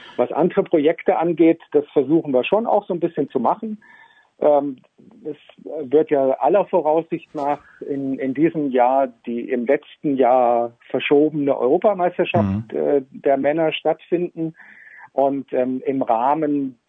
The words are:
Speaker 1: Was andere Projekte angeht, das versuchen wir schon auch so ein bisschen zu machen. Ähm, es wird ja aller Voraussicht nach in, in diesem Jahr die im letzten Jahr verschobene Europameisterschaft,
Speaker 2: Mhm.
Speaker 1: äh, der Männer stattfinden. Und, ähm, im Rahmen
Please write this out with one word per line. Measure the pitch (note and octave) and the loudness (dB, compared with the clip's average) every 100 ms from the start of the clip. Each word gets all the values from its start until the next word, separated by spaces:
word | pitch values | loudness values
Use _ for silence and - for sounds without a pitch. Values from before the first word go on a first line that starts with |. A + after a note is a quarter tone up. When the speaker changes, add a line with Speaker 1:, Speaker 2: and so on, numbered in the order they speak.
| - - | -14 -4
Speaker 1:
Was | A#2+ | -4
andere | - F3 - | 0 0 0
Projekte | E3+ E3 D3 E3+ - F#3 | 0 0 0 0 0 0
angeht, | E3+ D#3+ E3 E3 - | -2 4 4 4 0
das | D3 D3 | -2 0
versuchen | D#3 C3 E3 D3 | -2 2 0 2
wir | B2+ | -2
schon | B2 G3+ A#3 | 2 0 2
auch | G#3+ - | -2 -2
so | |
ein | F3 | -6
bisschen | E3 D#3+ C#3 | -4 -4 -4
zu | - | -2
machen. | A#2 A3+ A3 G#3+ - - _ _ _ _ | -2 -2 -6 -12 -16 -20 _ _ _ _
Ähm, | D3+ C#3+ C#3+ B2+ _ _ - - | 2 2 0 -10 _ _ -20 -16
es | D3+ D3 - - | -14 -14 -18 -20
wird | - D#3 C3 C#3+ D#3 | -14 -12 0 2 2
ja | D3 C3+ - | 2 2 2
aller | C#3 G3 F#3 | 2 2 2
Voraussicht | F#3 D3+ D#3+ D#3+ E3+ - | 0 2 0 0 -8 -8
nach | D#3 C#3+ C#3+ - _ | -6 -4 -4 -8 _
in, | - C#3 C3+ C3 | -8 -6 -6 -4
in | C3 | -4
diesem | C3 D#3+ D#3+ C#3+ | 0 0 0 -2
Jahr | B2 A#2+ C3+ C3+ - - | 2 2 2 0 -4 -8
die | A#2 - | -8 -4
im | B2 A#2 | -4 0
letzten | C#3+ - - D#3 C3+ | -2 -2 -8 -4 0
Jahr | B2 B2+ A#2+ A#2+ A#2+ - - | 2 4 2 0 -2 -8 -8
verschobene | C3 - C#3+ D3+ D3+ C#3 C3 | -6 2 2 2 0 -2 0
Europameisterschaft, | B2 E3+ A3 F#3+ F3 F3 F3 - G3 G3 - | 0 2 2 2 -2 -2 -2 0 0 -2 -6
Speaker 2:
Mhm. | D3+ | -4
Speaker 1:
äh, | D3 C#3+ C3 | 0 0 -2
der | - D3 C3+ | -6 -2 0
Männer | C3+ D#3+ D#3+ | 0 0 -2
stattfinden. | D#3 D#3 D#3+ - F3 F3+ E3+ D#3+ - - - - - - | -2 -4 -4 -4 -4 -4 -6 -8 -8 -20 -20 -20 -20 -8
Und, | - C#3 C#3 C3 | 0 0 0 -4
ähm, | C3+ B2+ B2+ D3 | -4 -2 -2 -4
im | C3+ | -4
Rahmen | B2 A2+ B2+ D3+ D3+ C#3+ C3+ B2 | 0 0 2 0 0 -2 -4 -10